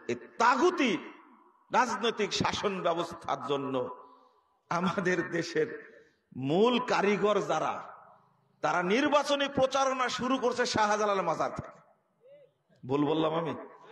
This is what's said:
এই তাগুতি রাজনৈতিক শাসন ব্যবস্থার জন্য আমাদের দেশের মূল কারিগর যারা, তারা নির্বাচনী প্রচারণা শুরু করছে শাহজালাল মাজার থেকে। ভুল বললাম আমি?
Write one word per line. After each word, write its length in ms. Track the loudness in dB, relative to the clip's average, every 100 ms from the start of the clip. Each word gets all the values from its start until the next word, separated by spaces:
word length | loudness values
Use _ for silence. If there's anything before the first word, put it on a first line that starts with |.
| -8
এই 60 |
তাগুতি 1000 | -8 -8 2 2 6 4 4 0 0 -6 -18 -20 -20 _ _ _
রাজনৈতিক 600 | 0 2 0 -4 -2 -2
শাসন 500 | 0 -2 0 -4 -2
ব্যবস্থার 640 | -2 -2 -4 -8 -6 -6 -2
জন্য 500 | -4 -2 -4 -4 -8 -20 -20 _ _ _ _ -6
আমাদের 640 | -2 0 0 0 0 0
দেশের 640 | -4 -2 -2 -2 -4 -16 -20 -20 _ _ -8
মূল 440 | -2 2 4 2
কারিগর 600 | 0 0 2 2 2 0
যারা, 540 | 0 -2 -2 -4 -10 -18 -20 -20 _ _ _ _
তারা 220 | -2 0
নির্বাচনী 680 | 2 2 4 2 2 0 0
প্রচারণা 600 | 0 0 2 0 0 -2
শুরু 300 | -2 -2 0
করছে 280 | 0 0 0
শাহজালাল 540 | 2 2 2 2 2
মাজার 340 | 0 0 -2
থেকে। 140 | -4 -12 -16 _ _ _ _ -20 -20 -20 _ _ _ -2
ভুল 180 | 0
বললাম 300 | 2 2 2
আমি? 200 | 0 -4 -8 -12 -18 -20